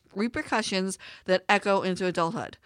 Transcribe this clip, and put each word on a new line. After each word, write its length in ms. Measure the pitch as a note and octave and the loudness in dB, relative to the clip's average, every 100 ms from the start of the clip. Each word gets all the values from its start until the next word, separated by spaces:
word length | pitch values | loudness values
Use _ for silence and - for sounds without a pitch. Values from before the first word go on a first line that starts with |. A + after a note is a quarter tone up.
| _ | _
repercussions 840 | F#3+ A#3 D4+ - A#3+ - F#3+ F#3+ - - - | -4 -2 -4 -2 -2 0 -2 -2 -4 -12 -8
that 180 | - F#3 - | 0 2 4
echo 320 | G3+ G#3 G3 | 2 4 2
into 240 | F#3 F3+ | 2 0
adulthood. 540 | F#3 F3 E3 - G#2+ - | -2 0 -2 -2 -8 -12